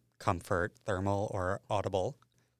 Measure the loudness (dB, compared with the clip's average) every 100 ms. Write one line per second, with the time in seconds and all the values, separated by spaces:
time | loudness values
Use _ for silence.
0 | _ -4 0 0 0 0 0 -2 -2 0
1 | 2 0 0 -2 -2 -2 -2 -2 0 0
2 | 0 -4 _ _ _